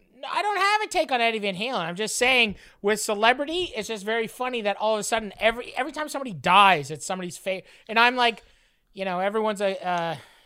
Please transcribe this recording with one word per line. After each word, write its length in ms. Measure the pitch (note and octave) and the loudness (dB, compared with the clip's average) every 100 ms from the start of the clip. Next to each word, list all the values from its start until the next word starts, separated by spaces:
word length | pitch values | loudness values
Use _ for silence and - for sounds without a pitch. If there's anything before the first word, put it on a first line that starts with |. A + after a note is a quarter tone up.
| _ A#3+ | _ _
No, 80 | C#4+ | -6
I 100 | D#4 | -2
don't 160 | G4+ G4+ | 0 0
have 240 | G4 G#4+ | 2 2
a 60 | G#4+ | 0
take 240 | F4+ D4 | -2 0
on 80 | B3+ | 2
Eddie 200 | A#3 A3 | 2 0
Van 160 | G3+ F3+ | -2 -4
Halen. 240 | A#3 A#3 | -4 -4
I'm 160 | E3 F3 | -4 -4
just 200 | G#3+ - | -4 0
saying, 400 | B3 C4 A3 F3+ - _ | 2 4 2 -2 -14 _
with 180 | G3+ G#3 | 0 0
celebrity, 680 | - G3+ A3 B3+ C#4+ E4+ F4+ A3 | 0 2 4 4 0 -4 -4 -6
it's 120 | G#3 | -8
just 160 | A3 G3 | -8 -4
very 220 | A3+ A3+ | -4 -4
funny 340 | - B3+ B3 | -6 -6 -4
that 160 | G#3 G3 | -2 0
all 180 | G#3+ G#3+ | 0 0
of 40 | |
a 40 | |
sudden, 300 | - A3+ G#3+ - | 0 -2 -4 0
every, 360 | G#3+ A#3 - - | 0 0 -4 -6
every 160 | C#4 | -6
time 160 | C#4+ D4+ | -6 -8
somebody 240 | C#4+ C4 | -6 -8
dies, 580 | E3 F3 F#3 G3 E3+ C3+ | -2 6 8 8 6 0
it's 140 | D3+ - | -8 -6
somebody's 320 | F#3+ F3+ - | -6 -8 -8
fa-, 260 | - F#3+ - - - | -6 -6 -8 -20 -2
and 100 | A3 | 4
I'm 160 | A#3+ B3+ | 4 4
like, 280 | A#3+ A3 - _ _ _ _ | 2 0 -8 _ _ _ _
you 100 | F#3+ F#3+ | -10 -6
know, 140 | F3+ | -2
everyone's 400 | G3 A3 G#3+ G3+ | -2 0 -2 0
a, 240 | G3+ F#3+ F3+ | -2 -2 -4
uh, 300 | F3 E3 C#3+ - _ | -2 -4 -6 -12 _